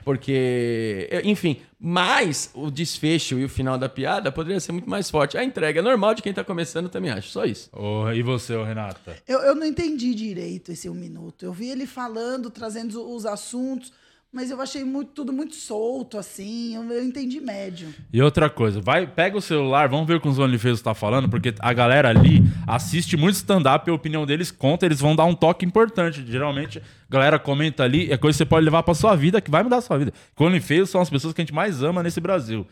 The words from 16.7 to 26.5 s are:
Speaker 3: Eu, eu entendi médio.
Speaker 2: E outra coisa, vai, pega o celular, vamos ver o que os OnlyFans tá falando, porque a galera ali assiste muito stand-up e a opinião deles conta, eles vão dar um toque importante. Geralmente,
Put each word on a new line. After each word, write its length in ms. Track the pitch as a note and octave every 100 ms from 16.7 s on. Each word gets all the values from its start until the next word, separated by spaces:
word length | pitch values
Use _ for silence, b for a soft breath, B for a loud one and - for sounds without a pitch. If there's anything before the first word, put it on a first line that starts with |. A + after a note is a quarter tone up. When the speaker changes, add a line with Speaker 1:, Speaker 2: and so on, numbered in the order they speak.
Speaker 3:
Eu, 100 | A3 A#3
eu 140 | A#3+
entendi 340 | B3+ C4 B3+ C#4
médio. 540 | C4 G3 G3 F3 D#3+ D3 -
Speaker 2:
E 120 | A2+
outra 260 | D3 D#3 D3+
coisa, 320 | - A2 G2+
vai, 260 | G2 D#3 E3+
pega 300 | - F3+ G3+
o 60 |
celular, 460 | - D#3 C3+ C#3 D3
vamos 160 | C#3 D#3+
ver 80 |
o 60 | E3
que 60 | D3+
os 100 | C3+
OnlyFans 420 | C3+ A#2+ B2 A#2
tá 140 | -
falando, 340 | A2 G#2 C3 B2+
porque 240 | A#2+ B2 G#2
a 120 | A#2+
galera 340 | B2 A#2+ C#3 B2+
ali 340 | A2+ - - B B -
assiste 480 | A#2 - D#3+ -
muito 200 | D#3+ E3+
stand-up 520 | G3 - F#3+ C3+ D3 E3
e 40 |
a 40 |
opinião 300 | E3 D#3+ D#3
deles 260 | C#3+ D3+ F3+
conta, 360 | - C3+ E3+ F3+
eles 140 | D3
vão 140 | D3
dar 120 | D#3+ E3
um 80 |
toque 320 | - D#3+ F3 F3+
importante. 580 | A3 A3+ A3 E3+ D3 B2
Geralmente, 520 | B2 D3